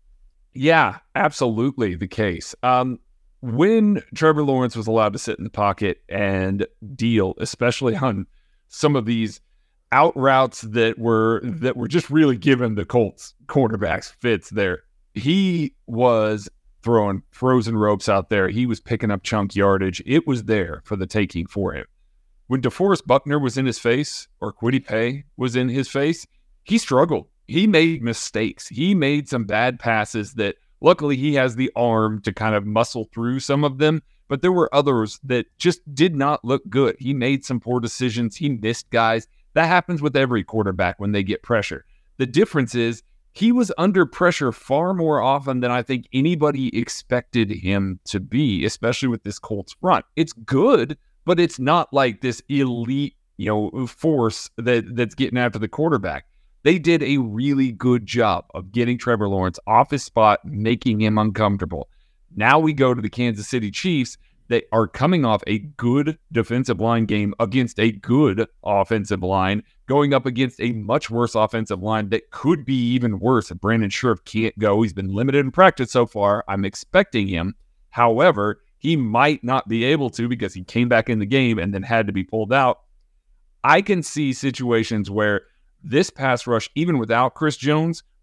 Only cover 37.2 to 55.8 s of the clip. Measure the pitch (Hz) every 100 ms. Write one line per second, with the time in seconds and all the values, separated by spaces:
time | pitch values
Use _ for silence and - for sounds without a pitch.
37.2 | 120 139 - 120 120 123 117 - 127 110
38.2 | 117 - 147 120 110 120 - 117 113 113
39.2 | - _ _ 147 165 180 - 165 147 135
40.2 | 131 117 85 110 101 92 90 - 101 104
41.2 | 95 98 - 113 - 69 - _ _ -
42.2 | 131 139 220 156 120 120 117 117 _ _
43.2 | _ - 220 247 208 - 190 185 151 -
44.2 | 175 - 131 - - 139 175 190 160 143
45.2 | 123 139 135 127 123 123 117 127 - 131
46.2 | 156 170 147 139 131 113 117 - - 123
47.2 | - 120 104 92 90 98 98 90 - 101
48.2 | 95 123 143 95 95 - 113 - 131 113
49.2 | 101 - - 101 - - 180 151 - -
50.2 | 156 113 110 135 226 220 120 147 _ _
51.2 | - 175 170 - 131 170 - 139 131 101
52.2 | 127 113 - 139 131 120 117 135 143 -
53.2 | _ - 104 107 104 131 123 - 160 147
54.2 | 113 - - - 123 120 - 120 117 -
55.2 | 135 123 120 104 107 -